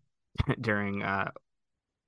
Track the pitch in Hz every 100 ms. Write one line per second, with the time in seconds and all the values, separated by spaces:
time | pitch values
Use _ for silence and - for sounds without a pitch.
0 | _ _ _ - - 131 113 104 101 101
1 | 98 98 95 - _ _ _ _ _ _